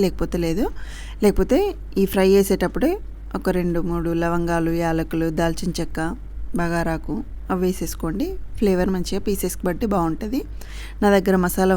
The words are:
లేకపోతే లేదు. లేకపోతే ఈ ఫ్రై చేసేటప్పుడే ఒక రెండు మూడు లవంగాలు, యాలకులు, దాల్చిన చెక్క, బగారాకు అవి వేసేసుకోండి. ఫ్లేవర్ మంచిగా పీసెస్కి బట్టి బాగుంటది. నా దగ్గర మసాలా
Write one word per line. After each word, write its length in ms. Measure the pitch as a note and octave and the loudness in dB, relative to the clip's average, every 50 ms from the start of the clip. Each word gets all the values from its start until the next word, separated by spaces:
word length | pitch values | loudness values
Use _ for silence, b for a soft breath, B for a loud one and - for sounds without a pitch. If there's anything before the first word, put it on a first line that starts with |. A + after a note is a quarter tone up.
| G3 | 2
లేకపోతే 320 | F3+ F3 - E3+ D#3+ - F3 E3+ E3 | 2 0 -2 -4 -2 -2 -2 -2 0
లేదు. 180 | E3 G3+ C4+ A4 - B B B B B B B B B - | 0 0 -2 -2 -2 B B B B B B B B B 2
లేకపోతే 360 | G#3 - - F#3 - A#3+ D#4+ G4+ G4+ F4 - - - - G3 G3 | 4 4 4 2 4 4 2 2 2 -2 -4 -8 -6 0 0 0
ఈ 20 | F#3 - | 2 4
ఫ్రై 160 | G3+ F#3 F#3+ G3 | 4 4 6 6
చేసేటప్పుడే 560 | G3+ G3 G3 G3 F3+ F#3 E3+ - - - D#4 F4+ G#4 - - - - - - - - | 6 6 4 2 0 0 0 0 2 2 2 0 0 -4 -8 -12 -12 -10 -8 -8 -4
ఒక 120 | - F#3+ F3+ F3+ | -2 0 0 0
రెండు 200 | F3 F3 E3+ E3+ E3 E3+ E3+ | 2 0 0 0 0 0 0
మూడు 200 | E3+ D#3+ E3+ E3+ E3+ E3+ | -2 0 0 0 0 0
లవంగాలు, 500 | E3+ E3+ E3+ E3+ E3+ E3+ E3+ E3 E3 E3 E3+ E3+ | 0 0 0 0 0 0 0 2 0 0 0 0
యాలకులు, 440 | E3 D#3+ D#3+ D#3+ - - D#3+ E3 E3 D#3+ D#3+ | 0 0 0 -2 -2 -2 -2 0 0 0 0
దాల్చిన 320 | E3+ E3 D#3+ - - F3+ E3 - | 0 0 0 0 -2 -4 -2 -4
చెక్క, 200 | E3 - - D#3+ D#3+ E3 G#3+ - - - - - - - - F3 | -4 -4 -4 -4 -4 -4 -4 -6 -10 -10 -8 -8 -6 -4 -2 0
బగారాకు 560 | E3+ E3+ E3+ E3+ E3 E3 E3 D#3+ - - - G#3+ - - - - - - | 0 0 0 0 0 0 -2 -4 -4 -4 -6 -6 -6 -8 -10 -8 -6 -4
అవి 100 | F#3+ F3+ F3+ | -2 0 0
వేసేసుకోండి. 600 | F#3 F#3 - F3 - - - - E3 D#3+ - C#4+ F#4 F#4+ - - - - | 0 0 -2 -4 -6 -6 -4 -4 -4 -2 -2 -4 -4 -4 -6 -8 -6 -4
ఫ్లేవర్ 340 | - A3 G3 F#3+ F3+ F3+ F#3+ F#3+ | 0 2 4 4 4 2 2 0
మంచిగా 260 | F#3 F3+ - F#3+ G3+ - | -2 -2 -2 -4 -2 -2
పీసెస్కి 360 | G#3+ G3 F#3 - F3+ - - - F#3+ | -2 -2 -2 -2 -4 -4 -2 -2 -2
బట్టి 180 | F3 D#3+ A#3+ G#3+ G3+ | -2 -2 0 0 2
బాగుంటది. 480 | F#3 E3 D#3+ D#3+ - - G#3+ - C#4 G#4+ - B B B B B B B B B B G#3 | 2 2 0 -2 -4 -4 -4 -4 -4 -4 -6 B B B B B B B B B B 4
నా 60 | G#3 G3+ | 6 6
దగ్గర 200 | G3 F3+ G3 F#3+ F#3 F3+ | 6 6 4 4 4 4
మసాలా 300 | F3+ - - F#3+ F#3+ F#3+ | 2 2 2 4 4 4